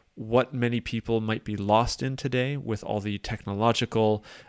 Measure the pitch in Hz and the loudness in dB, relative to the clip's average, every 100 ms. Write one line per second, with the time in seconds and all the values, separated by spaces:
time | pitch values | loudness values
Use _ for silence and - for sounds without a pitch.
0 | _ - 107 120 127 131 120 120 - 117 | _ -12 0 2 2 0 0 0 -4 -6
1 | - 113 110 110 - 101 101 107 123 - | 0 0 0 -2 -4 -4 4 4 4 0
2 | 131 131 135 127 131 143 113 107 - 107 | -4 -4 -2 0 -2 -4 -4 -6 -2 -4
3 | 104 101 - 110 - 101 113 117 120 113 | -2 -4 -6 -6 -4 2 2 2 0 2
4 | 110 104 - - | 2 2 -2 -20